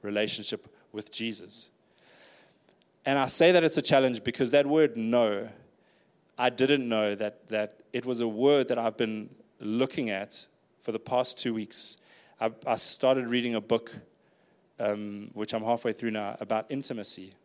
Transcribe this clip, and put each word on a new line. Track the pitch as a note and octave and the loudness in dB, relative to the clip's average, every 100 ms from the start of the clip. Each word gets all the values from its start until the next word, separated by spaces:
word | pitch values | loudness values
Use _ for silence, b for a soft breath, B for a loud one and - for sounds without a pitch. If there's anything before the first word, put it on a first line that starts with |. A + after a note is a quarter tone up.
relationship | G#2 G#2 G#2+ - G#2 G#2+ - b b | -4 -2 -2 -4 -6 -8 -10 b b
with | G#2 G#2 | -12 -10
Jesus. | - A2+ G2+ F2+ - - _ _ b b b b b b b b _ _ _ - | -8 -8 -8 -10 -10 -10 _ _ b b b b b b b b _ _ _ -2
And | C#3 | 0
I | C3+ | 4
say | - E3 | 6 8
that | F3+ | 8
it's | E3 - | 4 2
a | |
challenge | - C#3 C3 A#2 | 4 4 4 0
because | A2+ - B2+ | -6 -2 2
that | C#3+ C#3 | 4 4
word | D3+ D3+ A#2 | 4 2 2
"know," | A2+ A#2+ A2+ G2+ A2 G2+ - _ b b b b _ - | 0 2 2 0 -8 -14 -20 _ b b b b _ -2
I | B2 | -2
didn't | A#2+ C3 C#3+ B2 | 2 2 2 2
know | A2 G#2+ G2+ | 0 0 0
that, | G#2+ - _ | -4 -6 _
that | G#2+ G#2 - _ | -4 -4 -8 _
it | B2 A#2+ | -6 -4
was | A#2+ | -2
a | A#2 | -2
word | A2 C3+ C#3+ B2+ | 2 4 4 2
that | A#2+ | 0
I've | A2+ G#2+ | -2 -2
been | A2+ A2 G#2+ - _ _ | -4 -4 -10 -18 _ _
looking | G#2+ A2+ C3 - A#2+ | -4 -2 -2 -2 -4
at | G2 G#2 - - _ _ _ | -4 -6 -10 -12 _ _ _
for | - | -8
the | A2 | -8
past | - B2 B2 - | -2 0 0 -2
two | B2 A2 | -2 -4
weeks. | G#2+ - - - b b b b | -6 -4 -6 -6 b b b b
I, | A2+ A#2 - | -4 -4 -4
I | A2+ | 0
started | - - C3 C3+ A#2+ | 0 2 2 2 2
reading | B2 A#2+ A2+ | -2 0 -2
a | |
book, | G#2 A2+ - - - _ b b b b _ _ | 0 -2 -2 -18 -20 _ b b b b _ _
um, | G#2 G#2 G#2 G2+ G#2 | -4 -2 -6 -10 -14
which | - G#2+ A2 | -10 -6 -4
I'm | |
halfway | A2 A#2+ A#2+ | -2 -2 -2
through | G#2+ A#2 | -4 -4
now, | A2 G#2 A2+ | -4 -6 -8
about | G#2 G#2+ A2 | -4 -4 -4
intimacy. | C#3 C3+ A#2+ G2+ - A#2+ _ | -8 -8 -6 -4 -4 -8 _